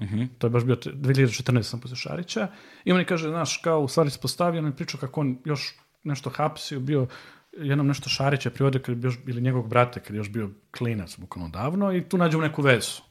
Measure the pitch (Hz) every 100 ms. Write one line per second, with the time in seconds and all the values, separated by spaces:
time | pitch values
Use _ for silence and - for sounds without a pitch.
0 | 95 107 127 - 117 120 123 120 147 139
1 | 135 135 127 110 127 123 101 120 123 123
2 | 143 151 175 220 196 - - - - 180
3 | 170 170 156 165 143 - 170 156 135 -
4 | 147 - 123 - 175 165 151 131 175 131
5 | 135 156 143 127 151 139 - - _ _
6 | 147 135 139 - 156 156 - 139 131 147
7 | 127 - - - _ - 143 143 139 135
8 | 131 - 139 143 120 - 139 131 127 120
9 | 127 120 131 120 127 127 110 120 123 -
10 | - 107 104 113 101 - _ - 120 107
11 | 85 - 90 90 82 87 131 190 196 180
12 | 175 190 170 160 156 156 139 117 - -
13 | -